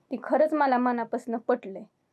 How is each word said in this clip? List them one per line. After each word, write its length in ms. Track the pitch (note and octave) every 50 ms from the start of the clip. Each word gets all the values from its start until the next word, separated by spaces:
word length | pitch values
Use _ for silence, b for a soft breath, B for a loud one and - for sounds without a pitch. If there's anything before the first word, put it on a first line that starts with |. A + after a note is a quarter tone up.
| _ -
ती 60 | C4+ A3+ -
खरंच 300 | - B3+ C4 D4+ D#4 D#4
मला 240 | D4+ C#4+ C4 B3+
मनापासून 600 | A#3+ B3 B3 A#3+ A#3+ A3+ A3 - B3 - B3 A3+
पटलंय. 460 | A3+ - - B3 A#3+ - G3 G3 - G#3 - _ _ _ _